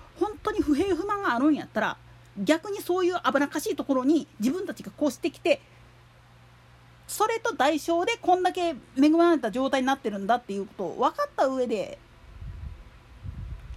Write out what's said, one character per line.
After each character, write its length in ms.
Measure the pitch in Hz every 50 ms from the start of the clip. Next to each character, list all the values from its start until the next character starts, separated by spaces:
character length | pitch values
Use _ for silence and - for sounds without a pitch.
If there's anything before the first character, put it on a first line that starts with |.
| - - - -
本 140 | 359 427 415 - -
当 80 | 427
に 80 | 427 415
不 160 | 294 285 294
平 200 | 269 381 403 349
不 100 | 302 370
満 180 | 403 415 403 392
が 120 | 320 240
あ 40 | 233
る 100 | 269 311
ん 60 | 294
や 100 | 208 123
っ 40 | -
た 100 | - 220
ら、 180 | 214 175 131 - - - - - - - - 202
逆 320 | 202 220 302 330 - 415
に 100 | 403 427
そ 180 | - - 349 370
う 40 | 359
い 60 | 349
う 40 | 370 - -
危 140 | 254 262 269
な 80 | 285 277
っ 20 |
か 100 | - 311
し 80 | - 440
い 80 | 330
と 80 | - -
こ 100 | - 269
ろ 100 | 254 247
に 220 | 269 339 285 185 - - -
自 120 | 208 254
分 140 | 311 381 403 320
た 60 | -
ち 100 | - -
が 80 | - - -
越 100 | 294 285
し 60 | - -
て 140 | - 330
き 80 | - -
て、 220 | - - - - - - - - - - - - - - _ - - - - - - - - _ _ _ - - - - - - - -
そ 180 | - - 415 440
れ 120 | 453 453
と 160 | - 466 -
代 200 | - 254 294 330
償 300 | 285 - - 339 339 370
で 120 | 466 466 -
こ 140 | - - 359
ん 80 | 370 359
だ 80 | 359
け 240 | 359 370 349 339 302 - - - - 262
恵 80 | 277 311
ま 220 | 320 339 339 349
れ 80 | 339 294
た 100 | - 214
状 200 | 190 247 262 262
態 120 | 269 269
に 60 | 254 262
な 60 | 269
っ 60 | 269
て 100 | - 220
る 80 | 208 196
ん 80 | 196 190
だ 80 | 240
っ 60 | 240
て 120 | - - 196
い 60 | 202
う 80 | 190 -
こ 60 | - -
と 60 | 190
を 140 | 160 - -
分 180 | 240 311 - -
か 60 | 587 571
っ 20 | -
た 120 | - 320 269
上 180 | 262 262 247
で 320 | 220 226 196 160 - - - - - - - - - - - - - - - - - - - - - - - - - - - - - - - - - - - - - -